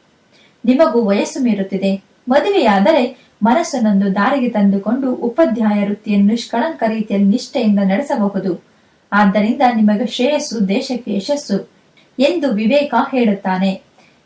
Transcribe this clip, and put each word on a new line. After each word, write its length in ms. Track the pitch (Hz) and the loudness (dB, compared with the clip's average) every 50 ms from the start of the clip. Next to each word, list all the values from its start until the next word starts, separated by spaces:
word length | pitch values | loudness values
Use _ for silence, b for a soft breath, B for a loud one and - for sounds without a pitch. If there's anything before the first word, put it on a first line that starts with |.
| _ _ _ _ _ b b b b b b b _ | _ _ _ _ _ b b b b b b b _
ನಿಮಗೂ 400 | 208 254 285 320 320 240 240 233 | 0 4 4 4 4 4 2 2
ವಯಸ್ಸು 360 | 196 196 208 311 - - 285 | 2 2 0 0 -2 -4 -2
ಮೀರುತ್ತಿದೆ. 640 | 262 233 208 196 196 190 - 185 190 196 196 196 - _ _ _ _ - | 0 0 0 0 -2 -4 -4 -2 -2 -2 -2 -2 -6 _ _ _ _ 0
ಮದುವೆಯಾದರೆ 960 | 247 294 294 415 403 381 285 220 202 196 196 302 320 285 247 - - - _ _ _ _ 202 | 0 0 2 2 2 2 2 4 4 4 4 4 4 2 2 0 -4 -10 _ _ _ _ 0
ಮನಸ್ಸನ್ನೊಂದು 720 | 226 247 330 349 - - 254 226 214 202 196 196 202 190 | 2 2 2 0 -2 -2 -2 0 2 2 2 2 0 0
ದಾರಿಗೆ 340 | 196 202 220 277 277 240 240 | 0 0 0 0 0 -2 -2
ತಂದುಕೊಂಡು 640 | - 208 202 202 196 196 - 208 233 285 262 262 247 | 0 2 2 2 2 0 -2 -2 -4 -2 -2 -4 -4
ಉಪಾಧ್ಯಾಯ 720 | - - 240 - - 330 - 214 240 220 214 208 208 202 | -2 -4 -6 0 2 0 0 2 0 0 0 0 0 -2
ವೃತ್ತಿಯನ್ನು 420 | 196 202 - - 214 208 202 202 | -2 -4 -6 -4 -2 0 2 4
ನಿಷ್ಕಳಂಕ 560 | 202 226 233 - - - 233 240 330 320 - 240 220 | 2 2 0 -4 -6 -4 -4 -4 -4 -4 -4 -4 -2
ರೀತಿಯಲ್ಲಿ 400 | 220 220 208 - 202 196 202 196 | -2 -2 -4 -2 0 2 2 2
ನಿಷ್ಠೆಯಿಂದ 500 | 208 254 - - - 285 233 220 202 202 | 2 0 -2 -4 -6 -2 0 2 2 2
ನಡೆಸಬಹುದು. 840 | 196 190 190 220 277 - 302 233 202 196 - 196 185 196 170 - - b b b b b b b b _ - | 2 2 0 0 -2 -2 -2 -2 -2 -2 -2 -4 -4 -4 -6 -6 -8 b b b b b b b b _ 0
ಆದ್ದರಿಂದ 500 | 202 214 196 190 214 202 220 247 - - 247 240 | 2 2 4 4 2 0 0 0 2 2 2 2
ನಿಮಗೆ 320 | 220 214 208 208 202 254 | 2 2 2 2 0 -2
ಶ್ರೇಯಸ್ಸು, 640 | - - - 247 277 302 294 294 - - 233 202 185 | -4 -4 -2 -2 0 0 -2 -4 -4 -4 -4 -2 -2
ದೇಶಕ್ಕೆ 460 | 196 - - - 254 240 - - 208 | -2 -4 -4 -4 -8 -8 -6 -6 -6
ಯಶಸ್ಸು 560 | 202 190 - 285 285 - - 202 190 - - _ _ _ _ b b b b b - | -6 -4 -4 -6 -6 -4 -4 -4 -4 -4 -8 _ _ _ _ b b b b b 0
ಎಂದು 340 | 254 294 349 349 285 269 226 | 0 0 0 0 -2 -2 -2
ವಿವೇಕ 420 | 196 220 226 269 294 285 294 - 208 - - | 0 0 2 2 2 0 0 0 -2 -2 0
ಹೇಳುತ್ತಾನೆ. 720 | - 262 240 214 202 196 - 190 185 185 190 196 190 - - _ b b b b b b b | 0 0 0 0 0 -2 -2 -4 -2 0 0 -2 -2 -4 -10 _ b b b b b b b